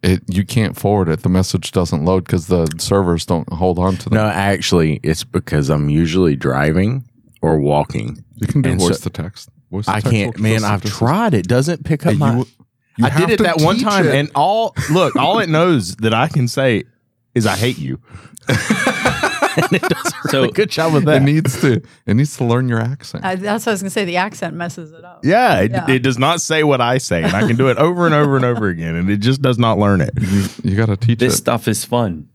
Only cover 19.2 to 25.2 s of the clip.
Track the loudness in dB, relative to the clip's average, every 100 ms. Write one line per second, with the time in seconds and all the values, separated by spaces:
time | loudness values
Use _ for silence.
19.2 | -4 -2 -2 0 0 0 -2 -4 -6 -8
20.2 | -4 0 0 0 -2 0 0 2 4 4
21.2 | 4 2 0 0 0 0 -2 _ -2 0
22.2 | 0 -2 0 0 0 -2 -4 -6 -12 -10
23.2 | -6 -6 -4 -4 -2 -4 -4 -4 -2 -2
24.2 | -2 -4 -10 -8 -10 -10 -16 -20 -20 -6